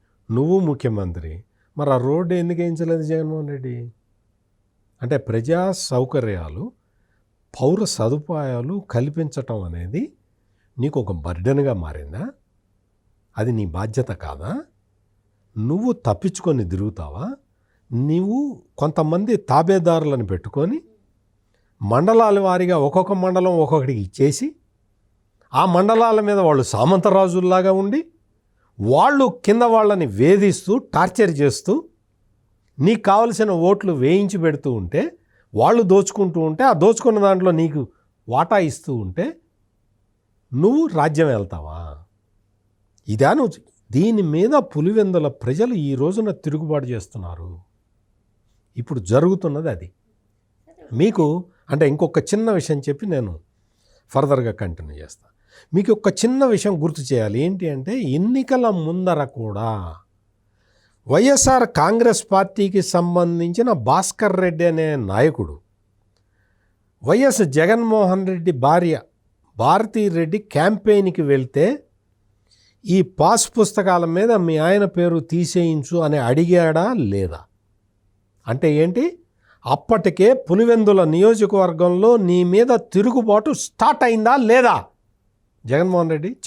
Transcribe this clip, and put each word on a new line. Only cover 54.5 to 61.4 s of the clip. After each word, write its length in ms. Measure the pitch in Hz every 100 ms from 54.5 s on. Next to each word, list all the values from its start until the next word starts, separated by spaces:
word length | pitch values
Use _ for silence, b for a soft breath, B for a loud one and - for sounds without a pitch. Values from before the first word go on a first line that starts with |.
కంటిన్యూ 440 | 104 95 82 78 73
చేస్తా. 340 | 76 - _ _ b b b
మీకు 180 | 175 208
ఒక 160 | 214 202
చిన్న 380 | 196 233 262 262
విషయం 380 | 202 208 170
గుర్తు 180 | 160 151
చేయాలి. 380 | 131 127 107 110
ఏంటి 300 | 165 190 170
అంటే, 300 | 135 135 254
ఎన్నికల 720 | 160 143 208 262 262 254 233
ముందర 540 | 180 160 180 185 156
కూడా 720 | 135 123 110 101 113 107 85 80 _ _ _ _ _ _ _ _ _ _ -
వైఎస్ఆర్ 560 | 151 254 269